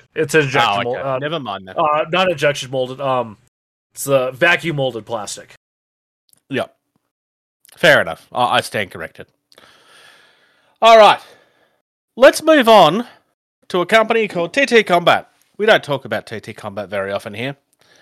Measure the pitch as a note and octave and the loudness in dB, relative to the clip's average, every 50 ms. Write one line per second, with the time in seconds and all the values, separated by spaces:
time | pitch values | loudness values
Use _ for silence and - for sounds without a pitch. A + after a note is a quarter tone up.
0 | _ _ _ D3+ D#3+ D3 D#3+ D#3+ D3 C3+ C3+ C#3 A#2 A2+ G2+ G2+ G2+ A#2+ B2+ F#2 | _ _ _ -6 -4 0 0 0 0 2 0 0 0 0 0 -2 -4 -4 -6 -6
1 | B2+ C#3 C3 C3 C#3 D3+ E3 D#3+ C3+ A2 G2 G2 F#2+ F#2 F#2 - E3+ D3+ D3+ D3+ | -6 -6 -6 -6 -6 -8 -8 -8 -8 -10 -12 -12 -14 -10 -6 -4 -2 0 0 -2
2 | D#3+ D#3+ D#3+ F3+ F#3+ F#3 F3 C#3+ D#3 D3 C#3+ C#3+ C3+ B2 C3 C3 B2+ B2 C3 C3 | -2 -2 -2 -2 0 -2 -2 0 -2 -2 -2 -2 -6 -8 -6 -6 -6 -6 -8 -8
3 | C#3 C3+ C3 B2+ A#2+ A2+ - - _ _ _ _ _ _ _ _ _ _ _ - | -4 -4 -2 -2 -4 -6 -10 -18 _ _ _ _ _ _ _ _ _ _ _ -12
4 | - C#3 C#3 A#2 B2 C3 C3 A#2 E3+ E3+ F3 E3+ C#3+ E3+ D#3 D3 C3+ C3 A#2 A2+ | -4 -2 0 0 0 -2 -4 0 0 0 0 0 -2 -6 -6 -4 -6 -6 -6 -10
5 | G2+ - A#2 A2 G2+ - - - - - - _ _ _ _ _ _ _ _ _ | -10 -10 -10 -10 -10 -10 -14 -16 -18 -20 -20 _ _ _ _ _ _ _ _ _
6 | _ _ _ _ _ _ _ _ _ _ C3+ A#2+ G2+ - _ _ _ _ _ _ | _ _ _ _ _ _ _ _ _ _ -8 -8 -8 -8 _ _ _ _ _ _
7 | _ _ _ _ _ _ _ _ _ _ _ _ _ _ _ - - E3+ C#3+ A#2+ | _ _ _ _ _ _ _ _ _ _ _ _ _ _ _ 0 2 4 4 4
8 | G2 E2+ D#2+ - - _ - A#2+ B2 G2 A#2 B2 A2+ - - A#2 G#2 F#2 - G2 | 2 -2 -6 -12 -16 _ -4 -4 -2 0 0 -2 -4 -4 -6 -8 -8 -10 -12 -14
9 | D#2+ D#2+ - - F2+ - _ _ _ _ _ _ _ _ _ _ _ _ _ _ | -16 -16 -16 -20 -20 -20 _ _ _ _ _ _ _ _ _ _ _ _ _ _
10 | _ _ _ _ _ _ _ _ _ _ _ _ _ _ _ _ - A3+ A3+ A3+ | _ _ _ _ _ _ _ _ _ _ _ _ _ _ _ _ 6 8 8 10
11 | G#3+ G3 D3 - - - - _ _ _ _ _ _ _ _ _ _ _ _ _ | 8 8 6 2 -2 -12 -20 _ _ _ _ _ _ _ _ _ _ _ _ _
12 | _ _ _ - B3 D4 D#4 - D#4+ D#4+ D#4+ D4 A#3+ A3+ A3+ G#3 F3 D3+ D#3+ A3 | _ _ _ 4 4 4 4 4 2 2 2 4 4 6 6 8 6 6 4 0
13 | A#3+ - - _ _ _ _ _ _ _ _ _ _ - - F#3 F3 F3 G#3+ A3+ | -4 -8 -14 _ _ _ _ _ _ _ _ _ _ -8 -6 -6 -2 0 2 0
14 | A3 G#3+ A3+ A3+ A3 G3+ - F3 E3+ E3 - C#4 C#4 - A#3+ A3+ G#3 - F3+ F3 | 2 2 0 -2 -2 -4 -4 -6 -8 -4 -2 -4 -2 2 2 2 2 2 0 0
15 | E3+ D#3 B2+ G2 - _ _ _ _ _ _ - G#3 A3 G#3 D#3 - - C#3+ C3 | 2 2 2 0 -2 _ _ _ _ _ _ -2 2 2 2 2 2 -2 -6 -8
16 | - A2+ A2 G#2 - - A2+ G#2 - - G#2 - - G#2+ G2 G#2 G#2 F2+ G#2 G2+ | -6 -8 -8 -8 -8 -10 -14 -14 -14 -16 -18 -16 -16 -12 -12 -12 -12 -8 -8 -8
17 | F#2+ G2 G2 G2 - A2+ G2+ G#2+ A#2+ C3+ C#3 - _ _ _ _ _ _ _ _ | -6 -6 -6 -8 -8 -10 -10 -10 -10 -10 -10 -14 _ _ _ _ _ _ _ _